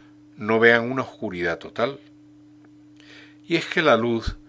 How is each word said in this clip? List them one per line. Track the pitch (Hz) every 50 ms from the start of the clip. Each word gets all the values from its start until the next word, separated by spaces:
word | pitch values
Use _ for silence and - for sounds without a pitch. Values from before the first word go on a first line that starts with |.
| - - - - - - -
no | - 107 104 113 110
vean | 113 117 117 117 117 123
una | 131 131
oscuridad | 127 - - - 113 104 90 87 87 85 82
total. | - - 80 - - 117 135 139 - - - - - - - - - - - - - - - - - - - - - - - - - - - - - -
Y | - 165
es | 165 -
que | - - 185
la | 160 147 120
luz | 113 120 117 117 113 - - - - -